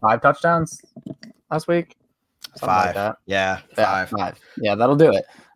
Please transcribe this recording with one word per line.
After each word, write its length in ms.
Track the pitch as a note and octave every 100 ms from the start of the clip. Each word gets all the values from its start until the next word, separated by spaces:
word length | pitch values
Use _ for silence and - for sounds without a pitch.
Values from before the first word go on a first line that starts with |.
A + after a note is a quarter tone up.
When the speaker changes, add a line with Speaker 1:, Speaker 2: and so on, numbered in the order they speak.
Speaker 1:
five 200 | G#2+ A#2
touchdowns 600 | C#3+ C#3+ E3+ E3+ D#3+ - _ - - - - _ _
last 160 | D#3 D#3+
week? 280 | E3+ E3+ _ _ _ _ _ - -
Something 120 | -
like 160 | F#2 F2+
Speaker 2:
Five. 100 | F#2
Speaker 1:
that. 220 | G2+ - -
Speaker 2:
Yeah, 340 | G2 F#2+ F#2 - -
Speaker 1:
Yeah, 80 | G#2+
Speaker 2:
five. 240 | F#2+ F#2
Speaker 1:
five. 300 | G#2 F#2+ - _ -
Yeah, 180 | G#2+ G2+
that'll 200 | B2 C#3+
do 160 | D#3
it. 140 | G2 - - -